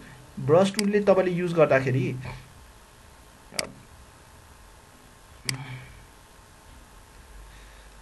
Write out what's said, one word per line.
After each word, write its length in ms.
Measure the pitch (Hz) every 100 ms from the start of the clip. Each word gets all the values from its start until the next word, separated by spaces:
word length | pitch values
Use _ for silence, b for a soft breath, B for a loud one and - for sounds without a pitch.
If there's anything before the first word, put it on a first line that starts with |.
| B B - -
Brush 360 | 135 165 196 208
टुलले 240 | 202 208
तपाईँले 320 | 202 185 185
युज 220 | 175 180
गर्दाखेरि, 640 | 170 147 135 131 127 123 -
अब, 1500 | - - - - - - - - - - - - - 50 - - - - - - - - - - - - - - - - - - - 131 135 127 B B - - - - - - - - - - - - - - - B B B B -